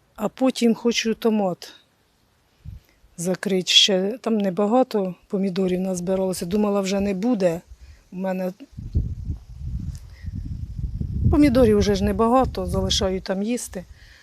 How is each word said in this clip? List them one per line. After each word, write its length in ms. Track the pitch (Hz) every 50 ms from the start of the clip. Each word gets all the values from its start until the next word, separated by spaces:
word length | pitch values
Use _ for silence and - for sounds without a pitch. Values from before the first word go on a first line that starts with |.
| _ _ _
а 120 | - 214 190
потім 460 | - - 262 262 - - 233 233 220
хочу 400 | - - 240 220 - - 226 214
томат 580 | - - 233 220 214 202 185 170 - - - - - _ _ _ _ _ _ _ _ _ _ _ _ _ _ _ _ - - - - - _ _ _ _ _ _
закрити 540 | - 165 185 185 - - 196 196 185 175 -
ще. 480 | - - - - 196 185 185 196 233 -
Там 180 | - 226 226 208
небагато 760 | 196 190 175 190 208 202 226 254 262 254 - 214 190 185 175 - _ _
помідорів 520 | - 190 190 196 175 196 190 185 185 180
назбиралося. 680 | 185 190 190 180 180 185 190 190 190 185 180 - 190
Думала, 340 | 170 190 208 208 202 202 202
вже 200 | 196 185 202 196
не 140 | 196 202 196
буде. 460 | 180 190 247 254 196 190 175 165 180 - _ - - - - - - _ _
У 40 | -
мене 360 | 180 190 190 185 185 185 185 190 - 285 - - - - - - - - - - - - - - - - - - - - - - - - - - - - - - - - - - - - - - - - - - - - - - - - - - - - -
помідорів 480 | - 294 294 285 226 262 254 214 214 208
вже 160 | 196 202 202
ж 100 | 180 202
небагато, 600 | 208 202 190 226 226 240 262 254 - - 202 185
залишаю 540 | 185 185 190 190 190 185 - 208 190 185 190
там 220 | 175 - 190 190
їсти. 420 | 202 220 247 226 - - - 190 - - - - - - - -